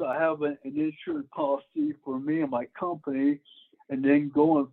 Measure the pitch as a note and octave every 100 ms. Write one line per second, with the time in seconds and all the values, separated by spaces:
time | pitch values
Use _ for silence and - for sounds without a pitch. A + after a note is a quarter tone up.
0 | C#3+ C#3 D#3+ D#3 D3 C#3+ C3+ D3 D#3 D3+
1 | - D3+ - - C#3+ C#3 - - D3+ D3
2 | - C3 C#3+ D#3+ C#3+ B2 B2 - F3+ D#3
3 | C#3+ C3+ C#3+ C#3+ _ - _ _ - C3+
4 | C#3 D3 D3 D3 D#3 D#3 C3